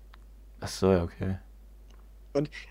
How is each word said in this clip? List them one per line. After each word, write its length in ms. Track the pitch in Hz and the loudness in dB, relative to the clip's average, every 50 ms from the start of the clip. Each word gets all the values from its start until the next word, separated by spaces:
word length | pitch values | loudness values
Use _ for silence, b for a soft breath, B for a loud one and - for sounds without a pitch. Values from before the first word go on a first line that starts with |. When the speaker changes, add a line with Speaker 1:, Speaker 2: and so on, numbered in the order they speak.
| - - - - - - - - - - - - | -20 -20 -20 -20 -20 -20 -20 -20 -20 -20 -14 -10
Speaker 1:
Ach 80 | - | -10
so, 240 | - - - 95 95 | -10 -2 2 4 4
ja, 120 | 95 87 85 | 4 4 2
okay. 340 | 87 - - 98 95 92 92 - - - - - - - - - - - - - - - - - - - | -2 -6 -6 -4 -4 -4 -6 -8 -16 -20 -20 -20 -20 -20 -20 -20 -20 -20 -20 -20 -20 -20 -20 -12 -4 -2
Speaker 2:
Und, 160 | 143 151 B B B B B | -2 -2 B B B B B